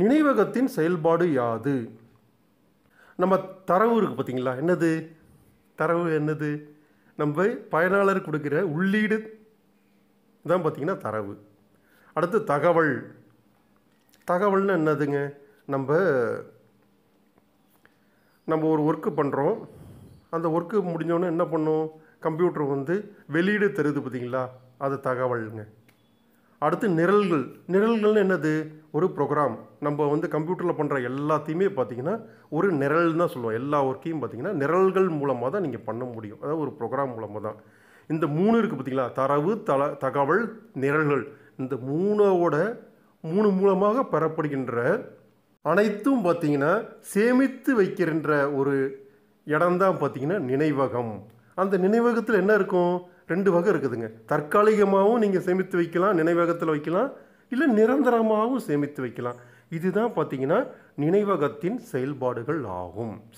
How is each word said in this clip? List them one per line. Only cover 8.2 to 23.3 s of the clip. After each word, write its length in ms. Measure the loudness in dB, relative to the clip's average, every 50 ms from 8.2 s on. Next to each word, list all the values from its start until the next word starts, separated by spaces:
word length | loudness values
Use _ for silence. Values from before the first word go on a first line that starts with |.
| -2
கொடுக்குற 340 | -4 -4 -4 -4 -2 -2 -2 -2 -2 -2
உள்ளீடு 400 | -2 -2 0 2 0 2 0 0 -2 -4 -8 -16 -20 -20 _ _ _ _ _ _ _ _ _ _ _ _ _ _ _ _ _ _ _ _ -2
தான் 120 | -2 0 0
பார்த்தீங்கன்னா 320 | -2 -4 -2 -4 -4 -4
தரவு. 380 | -4 -6 -6 -6 -6 -6 -8 -12 -16 -18 _ _ _ _ _ _ _ _ _ _ _ _ -8 _
அடுத்து 220 | -2 -2 0 0 0 0
தகவல். 500 | 0 0 2 2 4 4 4 4 2 0 -2 -6 -12 -18 -20 _ _ _ _ _ _ _ _ _ _ _ _ _ _ _ _ _ _ _ _ _ -4
தகவல்னா 440 | -2 0 2 2 2 2 2 2 2 2
என்னதுங்க? 400 | 2 2 2 0 0 -2 0 -2 -4 -6 -8 -14 -20 -20 _ _ _ -6 -4
நம்ம, 240 | -4 -2 0 0 2 2 2 2 2 0 0 -2 -6 -8 -14 -20 _ _ _ _ _ _ _ _ _ _ _ _ _ _ _ _ _ _ _ _ _ _ _ _ _ _ _ _ _ _ _ _ _ _ _ _ _ _
நம்ம 240 | -2 -2 0 2 2 2
ஒரு 80 | 2 2 0
ஒர்க்கு 240 | 0 0 -2 -4 -2 0
பண்றோம், 360 | -2 0 0 0 0 0 -2 -2 -6 -14 -20 -20 -20 -20 -20 -20 -20 -20 -20 -20 _ _
அந்த 180 | -6 -4 -2 0
ஒர்க்கு 300 | 0 0 -2 -2 -2 -2 -2 -2 -4
முடிஞ்சோடனே 400 | -4 -2 -2 0 0 0 0 0
என்ன 120 | 0 -2 -2 0
பண்ணும்? 360 | -2 0 0 0 0 -2 -4 -6 -14 -20 -20 _ _
கம்ப்யூட்டர் 520 | -6 -6 0 0 0 0 0 0 -2 -2 -2
வந்து 220 | -2 -2 -2 -2 -4 -4 -8 -16 -20 -12
வெளியீடு 420 | -4